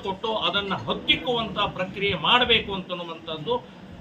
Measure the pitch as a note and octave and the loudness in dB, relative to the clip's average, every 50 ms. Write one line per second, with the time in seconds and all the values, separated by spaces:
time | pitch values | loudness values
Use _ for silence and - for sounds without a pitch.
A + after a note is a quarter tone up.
0 | - G3 F#3 - - A3 A3 G#3 D#3+ F3 F3 G3+ G3+ G3 F3+ - - - G#3 - | 0 -2 -4 -2 -2 -2 0 0 0 2 2 0 0 0 -2 -2 -2 -2 -2 0
1 | - - D#4 - - C4+ A#3+ A#3 A3+ G3 F#3+ G#3 G3+ F3+ - F3+ F#3 F#3+ - G#3 | 2 2 2 2 2 0 0 0 0 -2 -2 -2 -2 0 -2 -2 -4 -4 -2 -2
2 | G3+ G3+ F#3+ D#3+ D#3 F3 A#3 B3 B3 A3+ A#3 G#3+ - G3+ G3 F#3+ F3+ F3+ F3+ F3 | 0 0 0 2 4 6 6 6 8 6 4 4 4 0 -4 -4 -4 -6 -6 -6
3 | F3 E3+ E3 D#3+ - D#3+ D#3 D#3 D3+ - B3 - - - - - - - - - | -6 -8 -8 -8 -8 -8 -8 -6 -2 -2 -2 -2 -2 -6 -16 -16 -16 -16 -14 -16